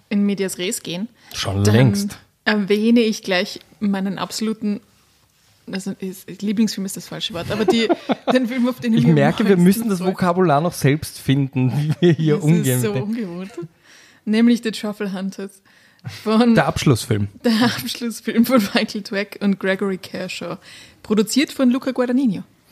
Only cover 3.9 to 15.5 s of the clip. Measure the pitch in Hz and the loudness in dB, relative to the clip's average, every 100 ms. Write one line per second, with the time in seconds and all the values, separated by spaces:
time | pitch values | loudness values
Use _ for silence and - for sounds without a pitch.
3.9 | 196 196 185 180 - 220 214 208 208 _ | -2 -4 -6 -8 -6 -6 -4 -4 -6 _
4.9 | _ _ _ _ _ _ _ - 190 190 | _ _ _ _ _ _ _ -12 -10 -8
5.9 | 185 190 185 - 180 202 208 214 - 196 | -8 -10 -12 -16 -8 -4 0 0 -2 -8
6.9 | - - 156 - 170 175 202 220 233 226 | -10 -12 -10 -10 -8 -6 -2 0 2 0
7.9 | 349 - 254 - 254 240 254 240 240 240 | -2 -2 -4 0 0 0 0 -2 -2 0
8.9 | 220 - 151 143 170 202 185 175 202 233 | 4 6 6 4 2 4 6 6 4 0
9.9 | 190 185 190 185 175 185 143 170 - 139 | -2 -2 0 0 2 4 4 0 0 0
10.9 | 147 - - - 135 135 127 127 135 151 | 0 -4 -10 -2 0 0 0 0 0 -2
11.9 | - 180 156 156 147 151 170 139 127 123 | 2 2 4 2 2 2 2 2 0 0
12.9 | 202 208 226 196 175 190 - 165 _ _ | -2 -4 -6 -6 -10 -12 -14 -16 _ _
13.9 | - _ _ - 220 233 233 233 202 208 | -20 _ _ -2 4 4 4 0 -6 -8
14.9 | 202 202 185 190 190 196 | -6 -6 -6 -8 -8 -14